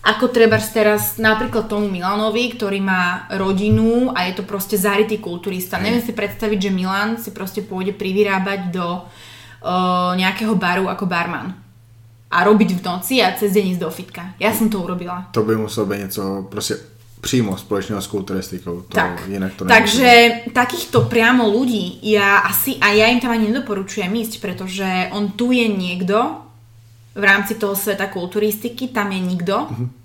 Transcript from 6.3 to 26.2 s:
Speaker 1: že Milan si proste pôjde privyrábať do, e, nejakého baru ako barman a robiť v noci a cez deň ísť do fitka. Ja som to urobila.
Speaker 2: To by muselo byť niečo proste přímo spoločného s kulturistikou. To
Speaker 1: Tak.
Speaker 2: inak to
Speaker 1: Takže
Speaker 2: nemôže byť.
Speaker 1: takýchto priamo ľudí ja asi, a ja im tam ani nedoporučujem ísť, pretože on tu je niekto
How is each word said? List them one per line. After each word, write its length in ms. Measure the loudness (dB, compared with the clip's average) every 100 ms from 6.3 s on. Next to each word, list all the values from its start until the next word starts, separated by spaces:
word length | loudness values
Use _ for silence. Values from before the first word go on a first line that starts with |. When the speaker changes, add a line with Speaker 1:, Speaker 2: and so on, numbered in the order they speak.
| -4 -2 0
Speaker 1:
že 100 | 0
Milan 460 | 0 -2 -2 -2 -4
si 140 | -8
proste 320 | -10 -8 -8
pôjde 320 | -8 -4 -4
privyrábať 680 | -4 -2 2 2 2 -2 -2 -4
do, 300 | -4 -4 -6 -8 -20 -20 -20 -20 -10
e, 140 | -2 0 2 2 0
nejakého 380 | 2 0 0 0
baru 320 | 0 0 0 -2
ako 200 | -2 -2
barman 500 | -2 -2 -6 -8 -12 -18 -20 -20 -20 -20 -20 _
a 120 | 2
robiť 300 | 6 6 4
v 60 | 2
noci 320 | -2 -6 0 2
a 140 | 2
cez 160 | 2 2
deň 160 | 2 2
ísť 100 | -2
do 80 | -4
fitka. 340 | -8 -14 -14 -14 -2
Ja 160 | -2
som 160 | 2 0
to 80 | 0
urobila. 540 | -4 -6 -6 -10 -4
Speaker 2:
To 80 | -2
by 160 | 2 0
muselo 300 | 0 -2 -2
byť 120 | -2
niečo 240 | -4 -6 -4 -4
proste 320 | -6 -8 -6 -6 -8 -20 -20 -12
přímo 400 | -2 0 0 -2
spoločného 400 | -2 -4 -2 -6
s 100 | -4
kulturistikou. 760 | -6 -4 -6 -6 -10 -8 -10
To 80 | -4
Speaker 1:
Tak. 320 | -4 -2 -6 -8
Speaker 2:
inak 300 | -6 -6 -4
to 80 |
Speaker 1:
Takže 400 | 4 4 6 4
Speaker 2:
nemôže 80 | 8 8 8 4
byť. 80 | -4
Speaker 1:
takýchto 460 | 0 0 -2 0 0 2
priamo 420 | 2 4 4 4
ľudí 560 | 2 2 0 -4 -6
ja 400 | 0 2 6 4
asi, 320 | 4 -2 -2 2
a 160 | 4
ja 160 | 6 4
im 100 | 4
tam 140 | 2
ani 160 | 0 2
nedoporučujem 640 | 0 -2 -6 -4 -6 -4
ísť, 220 | -2 -4 -6
pretože 480 | -8 -8 -8 -4 -2 -2 -4
on 240 | -2 -4
tu 160 | 0 2
je 160 | 4
niekto 800 | 2 0 -2 -2 0 2